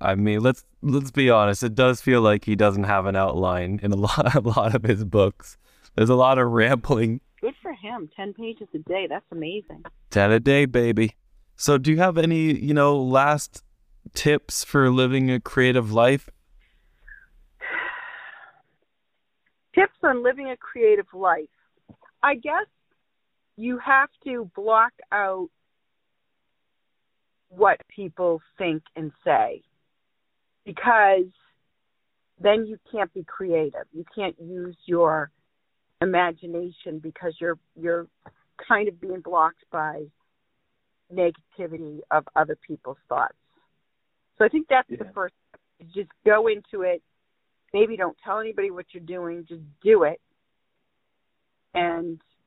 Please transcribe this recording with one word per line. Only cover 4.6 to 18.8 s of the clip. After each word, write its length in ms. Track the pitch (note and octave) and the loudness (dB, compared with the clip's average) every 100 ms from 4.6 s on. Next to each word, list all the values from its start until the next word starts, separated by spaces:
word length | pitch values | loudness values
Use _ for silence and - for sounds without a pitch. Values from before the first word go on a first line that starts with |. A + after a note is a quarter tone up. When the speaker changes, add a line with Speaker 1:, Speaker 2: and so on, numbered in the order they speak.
| A2 | 0
Speaker 1:
of 80 | A#2 | 0
his 220 | G#2+ G2+ | 0 -2
books. 520 | G#2 G#2 G2 - - - _ _ _ - | 0 2 2 0 -20 -20 _ _ _ 0
There's 140 | A2+ | 2
a 40 | |
lot 240 | B2+ B2+ C3 | 6 6 4
of 120 | A#2+ | 2
rambling. 720 | A#2 A#2 C3 - A#2 A2+ A#2 _ - | 2 2 2 0 0 0 -2 _ -8
Speaker 2:
Good 140 | A3+ - | -8 -8
for 100 | F#4 | -14
him. 380 | A#3 G#3 A#3+ D#3 | -14 -12 -12 -14
Ten 200 | - G3+ | -12 -14
pages 340 | G3 A3+ A3 G#3 | -10 -12 -12 -14
a 40 | D#3 | -14
day. 260 | D#3+ F#3 F3+ | -6 -4 -4
That's 160 | E3 _ | -6 _
amazing. 520 | E3+ D#3+ G#3 - D#3 - _ - | -12 -10 -10 -14 -20 -20 _ -6
Speaker 3:
Ten 200 | G2+ G2+ | 0 2
a 80 | A2+ | 2
day, 280 | B2+ C#3 C#3 | 4 2 2
baby. 500 | B2 A#2 A2 A2 - _ _ _ - | 0 0 2 0 -2 _ _ _ -8
Speaker 1:
So 160 | - C#3+ | 0 2
do 140 | C3+ | 2
you 80 | D#3 | 2
have 180 | F#3 E3 | 2 2
any, 400 | E3 E3 D#3+ C#3+ | 0 0 0 0
you 160 | C#3 | 0
know, 240 | D3 C#3+ C#3+ | 2 4 2
last 600 | C3 C3 C#3+ D3+ - - _ _ _ _ - | 2 2 4 0 -4 -16 _ _ _ _ -14
tips 480 | - D3 D3 - - | -2 0 0 -2 -10
for 280 | - C#3+ C3 | -2 2 4
living 380 | B2+ B2+ C3+ C3 | 4 2 2 0
a 120 | B2+ | -2
creative 500 | - - B2+ B2+ A2 | -2 0 2 2 0
life? 400 | A2 A#2+ C#3 - - _ _ _ _ _ _ - - _ _ _ _ - - - - - - - - - _ _ _ | 4 4 4 -4 -20 _ _ _ _ _ _ -20 -20 _ _ _ _ -12 -10 -10 -12 -16 -20 -20 -20 -20 _ _ _